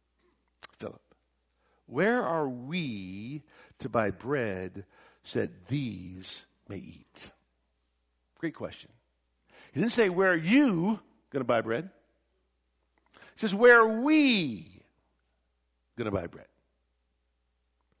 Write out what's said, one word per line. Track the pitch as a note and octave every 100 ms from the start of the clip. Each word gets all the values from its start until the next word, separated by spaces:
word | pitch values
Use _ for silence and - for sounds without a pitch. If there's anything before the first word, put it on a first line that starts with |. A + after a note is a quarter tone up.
| _ _ _ _ _ _ - _
"Philip, | G#2+ - _ _ _ _ _ _ _ _ -
where | B2+ G3 B3
are | - E3 C#3+
we | B2 B2+ F3+ D3 G#2 F#2 G2 A2+ D3 - - - _
to | B2+
buy | A#2 G#2
bread | F#2+ B2+ C#3+ A2+ F#2 F#2 F#2+ F#2+ _ - _
so | - A#2+
that | G#2 - -
these | C#3+ B2+ F#2+ F2+ F#2 F#2 - - _ -
may | G2
eat?" | F#2+ E2 _ - - _ _ _ _ _ _ _ _ _ _ _
Great | E3
question. | - E2 - - _ _ _ _ _ _ - -
He | C3
didn't | A3
say, | A#3+ G#3
"Where | F3+ F#3+
are | E3+
you | D#3+ C4 C#4+ F3 F#3 A3 - _ _
gonna | C#3
buy | B2 A#2
bread?" | G#2+ A#2 F#3 - _ _ _ _ _ _ _ _ _ _ _
He | - - -
says, | G#3+
"Where | G3 B3 A#3+
are | A3+ A3
we | C4+ D#4 C#4 A3 D3+ G2+ - - _ _ _ _ _ _ _ _ _ _ _ -
gonna | G#2+
buy | G2 E2+
bread?" | - - _ _ _ _ _ _ _ _ _ _ _ _ _ _ _